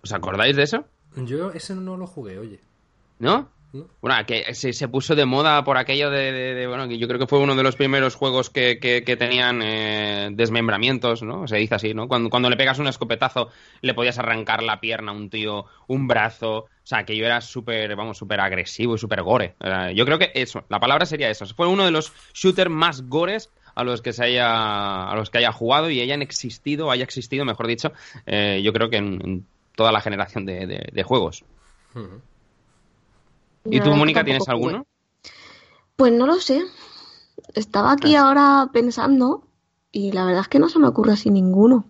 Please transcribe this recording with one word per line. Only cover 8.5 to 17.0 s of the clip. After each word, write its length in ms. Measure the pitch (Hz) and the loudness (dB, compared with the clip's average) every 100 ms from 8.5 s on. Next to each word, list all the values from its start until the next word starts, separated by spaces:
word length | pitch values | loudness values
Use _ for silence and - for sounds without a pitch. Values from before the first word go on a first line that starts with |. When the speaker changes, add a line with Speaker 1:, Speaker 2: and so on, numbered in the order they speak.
Speaker 1:
que, 300 | - 123 117 | 0 0 2
que, 240 | 123 120 | 0 0
que 120 | 120 120 | 0 -2
tenían, 460 | 120 123 123 120 | 0 2 2 0
eh, 680 | 110 110 107 107 107 104 101 | -2 -2 -4 -4 -4 -4 -6
desmembramientos, 920 | 104 117 113 113 101 120 135 123 113 | -2 0 2 0 0 0 0 -2 -2
¿no? 240 | 110 151 156 | -6 -10 -4
Se 80 | 107 | -2
dice 200 | 110 107 | 0 -2
así, 180 | 107 | -2
¿no? 140 | 110 117 | -6 -4
Cuando, 220 | 127 117 | -2 0
cuando 200 | 123 123 | 0 0
le 60 | 120 | 2
pegas 240 | 135 131 | 0 0
un 80 | 143 | -4
escopetazo, 640 | 127 117 117 131 - 117 - - _ | -6 -6 -2 -2 -2 -8 -10 -20 _
le 140 | 131 | -6
podías 240 | 120 120 120 | -2 -2 -2
arrancar 460 | 117 113 107 110 | -4 -4 -2 -4
la 160 | 113 107 | -2 -4
pierna 320 | 113 110 107 | -6 -8 -8
a 20 | |
un 160 | 104 104 | -10 -10
tío, 360 | 110 107 104 98 _ _ | -8 -6 -8 -10 _ _
un 220 | 131 131 | -4 0
brazo, 480 | 117 110 - 113 110 | 0 0 -2 -6 -6
o 100 | 110 _ | -8 _
sea, 220 | - 110 | -6 -6